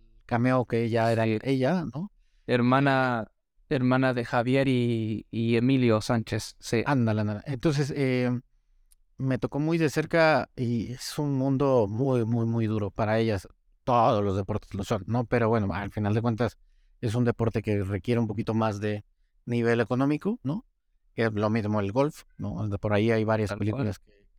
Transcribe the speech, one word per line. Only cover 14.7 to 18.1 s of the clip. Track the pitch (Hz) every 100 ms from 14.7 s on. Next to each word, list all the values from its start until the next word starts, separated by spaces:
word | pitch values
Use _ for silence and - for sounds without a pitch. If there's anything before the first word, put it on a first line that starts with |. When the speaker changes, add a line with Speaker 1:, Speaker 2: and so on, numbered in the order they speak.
| 98
Speaker 1:
lo |
son, | 98 98 98
¿no? | 117 120
Pero | 120 110
bueno, | 117 98
al | 85 101
final | - 104
de | 107
cuentas | 117 110 117 - _ _ _ _
es | 117 120
un |
deporte | 120 - 113 113
que | 107 101
requiere | 95 101 123